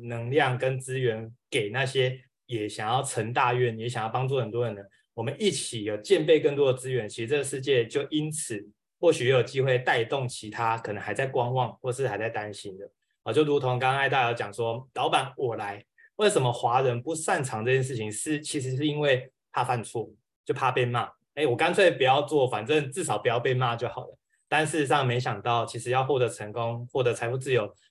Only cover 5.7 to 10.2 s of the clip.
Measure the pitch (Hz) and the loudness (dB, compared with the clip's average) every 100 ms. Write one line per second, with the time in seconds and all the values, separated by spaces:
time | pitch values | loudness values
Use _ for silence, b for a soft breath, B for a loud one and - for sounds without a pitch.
5.7 | 117 104 104 - 185 156 156 151 143 143 | -6 -4 -4 2 4 6 6 4 4 2
6.7 | 127 131 127 107 - 117 147 131 - 135 | 2 -2 -4 -4 -6 -2 -2 -2 -4 2
7.7 | 131 113 143 143 151 156 156 - 107 - | 2 2 -2 -2 -2 -2 -4 -6 -8 -10
8.7 | _ _ _ 170 151 123 131 117 135 135 | _ _ _ 2 4 4 4 2 0 2
9.7 | 127 127 131 113 143 | 2 2 0 2 -2